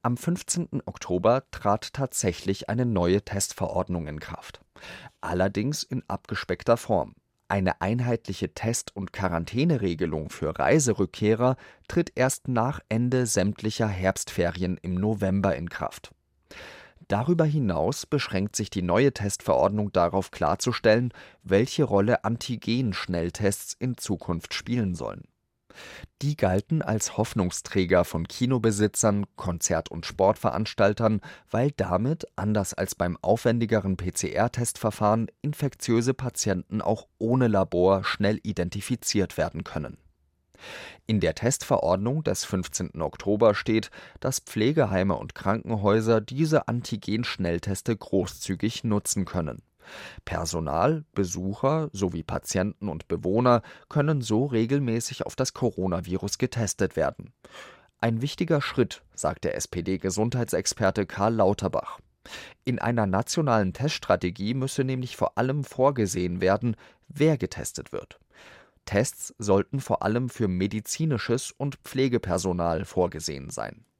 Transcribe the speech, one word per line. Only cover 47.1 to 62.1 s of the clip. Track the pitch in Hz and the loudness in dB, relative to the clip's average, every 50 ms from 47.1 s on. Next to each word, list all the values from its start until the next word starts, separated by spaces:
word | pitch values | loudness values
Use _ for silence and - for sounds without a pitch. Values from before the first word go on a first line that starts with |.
| 104 113 123 - - - 92 85 85 90 - 107 95 - - - 113 | -2 -2 -2 -4 -4 -2 -2 0 0 -2 -2 -4 -4 -4 -2 -2 -2
großzügig | - - - - 98 90 - - - - - 95 - - 113 - - - | -2 -2 0 2 2 2 0 -6 -10 -6 -6 -4 -2 -2 -4 -4 -2 -2
nutzen | 117 104 104 - - - 98 92 | 0 0 0 0 -2 -2 -2 -2
können. | - - 92 82 71 58 - _ _ _ _ _ - - - - - - - _ | -2 -2 -4 -4 -4 -6 -10 _ _ _ _ _ -20 -18 -16 -16 -16 -18 -16 _
Personal, | - 87 82 85 82 85 82 80 73 73 80 92 139 160 156 151 _ _ | -6 -4 -4 -4 -4 -4 -4 -4 -2 0 2 2 2 2 0 -4 _ _
Besucher | - 98 87 92 90 92 95 98 - - 135 151 160 156 - | -2 -2 0 -2 -4 -4 -6 -4 0 0 0 2 0 -2 -4
sowie | - 98 98 90 80 82 80 | -2 -2 -2 -2 -2 -4 -8
Patienten | - - - - - - 95 92 104 - _ 101 101 | -6 -8 -6 -6 -2 -2 -2 -2 -2 -4 _ -8 -8
und | 76 82 - | -8 -8 -6
Bewohner | _ 85 85 76 90 98 117 123 127 120 113 - - - - - | _ -6 -2 0 0 0 4 4 4 4 4 2 -4 -20 -20 -20
können | _ - 156 143 151 156 139 | _ 0 0 2 2 2 0
so | 120 110 107 110 135 | 0 2 2 2 2
regelmäßig | 143 127 110 117 117 135 143 135 120 113 117 117 - 131 - - | 2 2 0 2 2 2 0 0 0 -2 -2 -4 -6 -8 -8 -8
auf | - - | -8 -4
das | - 131 - _ | -4 -4 -4 _
Coronavirus | - 131 113 - - 92 95 87 82 82 87 90 92 - 101 - - | -2 -2 -2 0 0 -2 0 0 -2 -2 -2 -4 -2 -2 -4 -2 -2
getestet | 131 123 - 120 110 95 - - 101 90 - | -2 -2 0 -2 -2 -2 0 0 -2 0 0
werden. | - 73 69 - - - - _ _ _ - - - - - - - _ _ _ _ | 0 0 0 -2 -6 -18 -20 _ _ _ -20 -20 -20 -20 -20 -20 -20 _ _ _ _
Ein | - 117 113 113 127 | -2 0 0 0 -2
wichtiger | 147 - - 190 160 165 143 | -4 -2 -4 0 2 2 0
Schritt, | 135 - - - 123 - - - _ _ _ | 0 0 2 0 0 0 0 -16 _ _ _
sagt | - - 76 - - - | -4 -2 -2 -2 -2 -4
der | 73 - | -4 -4
S-P-D-Gesundheitsexperte | - - - - 90 80 92 95 85 - 95 90 101 110 120 131 127 117 - - 82 98 - - - 110 95 - 110 98 | -4 -6 -6 -6 -6 -2 -2 -4 -2 -2 -4 0 0 -2 0 0 -2 -2 0 -2 -2 -2 -2 -2 2 2 2 2 2 -2
Karl | - - 95 98 110 117 | -2 -2 0 0 2 4
Lauterbach. | 110 98 95 104 - 98 92 - - - - - - _ _ | 4 4 4 4 2 -2 -2 -2 -2 -4 -6 -14 -16 _ _